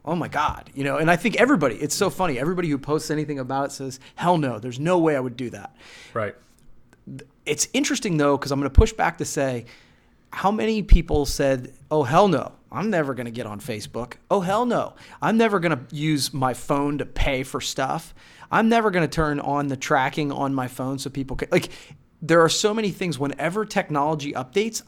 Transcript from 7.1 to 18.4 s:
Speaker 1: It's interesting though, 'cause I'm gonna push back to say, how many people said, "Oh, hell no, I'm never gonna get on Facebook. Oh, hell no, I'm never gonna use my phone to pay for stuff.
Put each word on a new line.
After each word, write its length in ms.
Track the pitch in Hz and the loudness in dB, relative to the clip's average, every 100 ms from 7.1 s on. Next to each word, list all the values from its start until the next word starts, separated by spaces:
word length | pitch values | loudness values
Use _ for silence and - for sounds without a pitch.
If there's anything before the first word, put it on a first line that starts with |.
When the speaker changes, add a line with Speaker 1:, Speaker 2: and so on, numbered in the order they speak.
| 135 - _ - | -16 -16 _ -4
Speaker 1:
It's 220 | 147 - | -4 -2
interesting 440 | 254 294 277 214 156 | 0 0 -2 0 2
though, 200 | 143 139 | 2 2
'cause 140 | 131 | 0
I'm 80 | 139 | -2
gonna 100 | 139 | 0
push 240 | - 156 | 4 4
back 240 | - 165 - | 2 -2 -2
to 60 | 143 | -6
say, 400 | 156 135 123 117 - _ _ _ _ _ | -4 -2 -4 -8 -20 _ _ _ _ _
how 200 | - 190 | -2 0
many 320 | 214 220 220 | 0 0 0
people 420 | - - 160 151 139 | 6 6 6 0 0
said, 460 | - 139 135 131 - - | 0 0 0 -4 -16 -4
"Oh, 120 | 156 | -2
hell 240 | 127 165 202 | 2 4 6
no, 240 | 139 - - - | 4 -2 -12 -12
I'm 180 | 117 214 | -6 -2
never 240 | 180 139 | 0 -2
gonna 180 | 120 120 | -4 -8
get 140 | 113 107 | -8 -8
on 140 | 104 | -10
Facebook. 540 | 127 107 - 113 123 - - | -8 -8 -8 -8 -10 -10 0
Oh, 120 | 196 | 0
hell 240 | 180 208 240 | 2 0 2
no, 280 | 175 107 - - - | 0 -2 -8 -20 -4
I'm 160 | 156 220 | 2 4
never 220 | 226 196 | 4 4
gonna 220 | 170 147 - | 0 -2 -4
use 420 | 151 156 147 123 | -4 0 0 0
my 200 | 143 131 | -2 -2
phone 440 | 120 - 143 143 147 | -2 -2 0 0 -2
to 80 | - | -2
pay 380 | - 147 131 | 0 0 0
for 180 | 131 131 | -4 -6
stuff. 520 | - - 135 156 - - - - | -6 -4 -2 -4 -8 -18 -20 -20